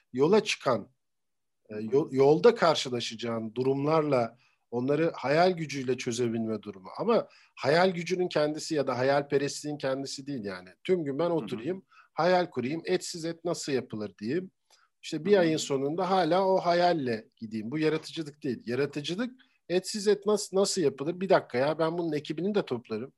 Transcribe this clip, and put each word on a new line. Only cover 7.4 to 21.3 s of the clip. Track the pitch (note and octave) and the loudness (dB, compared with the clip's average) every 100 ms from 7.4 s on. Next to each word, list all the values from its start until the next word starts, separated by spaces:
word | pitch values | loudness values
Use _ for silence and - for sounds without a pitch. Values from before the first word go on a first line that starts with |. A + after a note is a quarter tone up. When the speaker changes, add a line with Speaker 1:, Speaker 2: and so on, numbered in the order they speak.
| _ - | _ -6
Speaker 1:
hayal | B2+ E3 F#3 | 2 4 4
gücünün | F3 E3+ F#3 F3+ | 0 -4 -4 -2
kendisi | D#3 D3+ D3+ - | 0 0 -2 -4
ya | D#3 C3 | -2 -2
da | A#2+ | 0
hayalperestliğin | C3+ C#3 C#3+ C#3+ C#3+ - D3 D3 | 2 2 2 0 0 -6 -8 -6
kendisi | C3+ C3+ C3+ - C3+ | -4 -4 -6 -10 -10
değil | C3+ | -8
yani. | G2 F#2 F#2 - | -8 -10 -14 -8
Tüm | - F#3 | -2 -2
gün | D3 C3+ | -2 -2
ben | E3+ E3 | 0 -2
Speaker 2:
Hı | |
hı. | A2 A2+ C3 | -4 -6 -6
Speaker 1:
oturayım, | F#3+ - _ _ | -8 -12 _ _
hayal | - E3+ F3+ E3+ | -2 2 2 0
kurayım, | - A#2+ E3 | -4 -4 -4
etsiz | - F3+ - F3 | -2 -2 -4 -8
et | E3 E3 | -8 -6
nasıl | F3 E3+ - | -4 -4 -2
yapılır | C3 - G#2+ G#2 - | -2 -2 -8 -8 -8
diyeyim. | G#2+ D#3+ F#3 _ _ _ _ _ | -4 -4 -6 _ _ _ _ _
İşte | - D#3 | -10 -4
bir | E3 G3+ | 4 6
Speaker 2:
Hı | |
hı. | |
Speaker 1:
ayın | E3 D#3 | 6 2
sonunda | - C3+ C#3 E3+ F3+ | 0 -2 -2 -2 0
hala | F#3+ D#3+ F3+ F#3+ | 2 4 4 4
o | F#3 | 2
hayalle | E3+ F3 F3 E3 B2+ A2 - - | 4 4 4 2 0 -4 -6 -14
gideyim. | A2+ A2 A2 | -8 -6 -4
Bu | D#3 | 0
yaratıcılık | D#3 D#3 - E3 D3 - | 0 0 -4 -10 -10 -8
değil. | C#3+ A#2 - | -6 -4 -4
Yaratıcılık | C3+ C#3+ D3 C#3+ F3+ B3 - _ _ - | -2 -2 -4 -6 -4 -6 -8 _ _ -2
etsiz | F3 F#3 G#3+ G3+ | -2 -2 -2 2
et | G3 G#3 | 2 2
nasıl, | G#3 - F#3+ | 0 0 0
nasıl | G3 F#3+ | 2 2
yapılır? | D3 C3+ C#3+ F3+ | 0 0 -4 -2
Bir | |
dakika | F#3 | 2